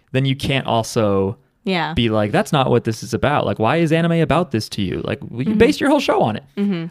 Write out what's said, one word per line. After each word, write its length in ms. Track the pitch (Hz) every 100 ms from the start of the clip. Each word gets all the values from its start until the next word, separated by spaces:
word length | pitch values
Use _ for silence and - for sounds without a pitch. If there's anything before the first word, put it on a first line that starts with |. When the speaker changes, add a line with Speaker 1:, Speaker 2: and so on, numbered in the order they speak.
| _
Speaker 1:
then 140 | 131 135
you 100 | 135
can't 300 | - 135 -
also 680 | 113 110 123 107 98 98 113 _ _
Speaker 2:
Yeah. 300 | - 185 151
Speaker 1:
be 160 | 165 117
like, 220 | 107 104
"That's 200 | - -
not 180 | 151 135
what 140 | 120
this 180 | 117 110
is 100 | 104
about. 320 | 107 123 143 -
Like, 120 | 101
why 200 | 135 160
is 140 | 165
anime 260 | 160 170 165
about 300 | 156 143 180
this 160 | 110 -
to 120 | -
you?" 200 | 92 - -
Like, 140 | 104
w-, 180 | - 117
you 60 | 147
Speaker 2:
Mm-hmm. 60 | 214
Speaker 1:
based 220 | 233 294
your 80 | 302
whole 120 | 294
show 200 | - -
on 140 | 131 104
it. 80 | - -
Speaker 2:
Mm-hmm. 300 | 202 175 165